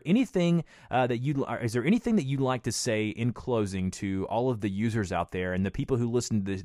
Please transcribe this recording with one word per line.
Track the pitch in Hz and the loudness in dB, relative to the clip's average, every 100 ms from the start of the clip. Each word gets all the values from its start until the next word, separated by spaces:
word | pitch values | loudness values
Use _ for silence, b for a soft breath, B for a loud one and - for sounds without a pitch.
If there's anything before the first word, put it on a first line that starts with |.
| 151 | 4
anything, | 226 240 185 170 170 b b b | 2 2 2 2 2 b b b
uh, | 127 123 | 0 2
that | 120 | 0
you, | 135 139 - 117 | 0 0 -2 -2
is | 117 | -2
there | 120 | 0
anything | 135 240 240 214 | 2 2 2 0
that | |
you'd | 135 135 | 2 0
like | 131 127 | 0 0
to | 120 | -2
say | - 123 107 107 | -2 0 0 0
in | 110 120 | 0 -2
closing | - - 117 101 95 92 | -2 0 0 0 0 -2
to | - 98 95 - | -2 -2 -2 -2
all | 113 131 | 0 0
of | 113 | 0
the | 104 | -2
users | 95 113 113 92 | 0 0 0 -2
out | 87 87 | -2 -2
there | 92 90 | -4 -2
and | 92 98 | 0 0
the | |
people | - 139 120 | -2 -2 0
who | 120 | 0
listen | 123 - 110 98 | 0 0 -2 -2
to | |
this, | 95 | -4